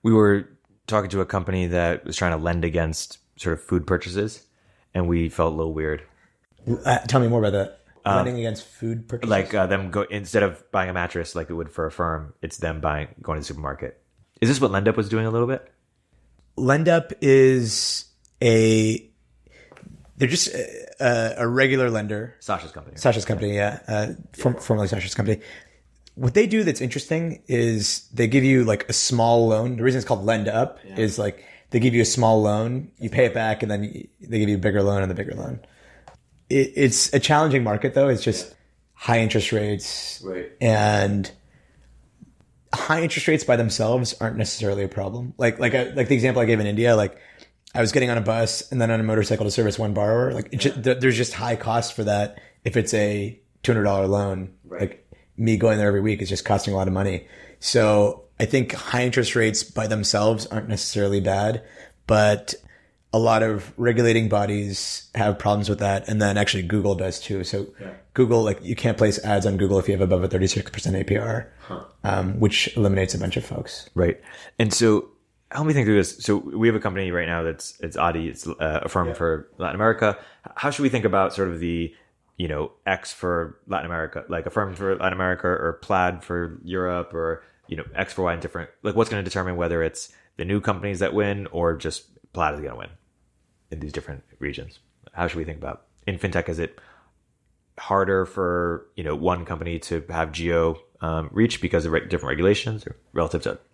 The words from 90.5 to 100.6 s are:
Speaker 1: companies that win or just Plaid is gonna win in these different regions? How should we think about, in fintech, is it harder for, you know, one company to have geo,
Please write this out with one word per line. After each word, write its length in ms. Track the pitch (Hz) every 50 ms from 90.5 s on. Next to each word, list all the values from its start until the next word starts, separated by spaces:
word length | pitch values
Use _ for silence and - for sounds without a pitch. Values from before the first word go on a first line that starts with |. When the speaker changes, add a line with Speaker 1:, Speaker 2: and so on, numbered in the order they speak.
| 101 104
Speaker 1:
companies 400 | - 117 101 90 92 101 98 87
that 140 | 98 69 73
win 340 | 107 104 101 101 101 98 - -
or 240 | 87 85 85 82
just 260 | 78 - 80 - - - _ _ _ _ _ -
Plaid 220 | 90 82 76 73
is 40 | 73
gonna 160 | 76 67 60
win 140 | 57 50 - 85 _ _ _ _ _ _ _ _ _ _ _ _ _ _ _
in 80 | 80 78
these 140 | 76 73 71
different 300 | 76 - - 69 65 _ _ _ _
regions? 400 | 65 73 69 - 62 80 - _ _ _ _ _ _ - _
How 140 | 80 87 82
should 80 | 82
we 80 | 82 78
think 140 | 80 78 76
about, 260 | - 65 - - _ _ _ _ _
in 140 | 101 95 85
fintech, 300 | - 95 85 87 82 -
is 100 | 82 80
it 180 | 85 - - - - - - _ _ _ _ _ _ _ _ _ _ _ _ _ _ _ _ -
harder 460 | - - 101 98 95 95 98 95 92
for, 600 | - - 98 92 87 87 87 87 87 85 80 - _ _
you 60 | - 82
know, 100 | 76 76
one 300 | 71 78 90 87 87 85
company 340 | - 92 78 82 85 85 80
to 240 | - - 87 82 73 -
have 240 | 85 82 82 78 78
geo, 440 | 82 85 85 85 85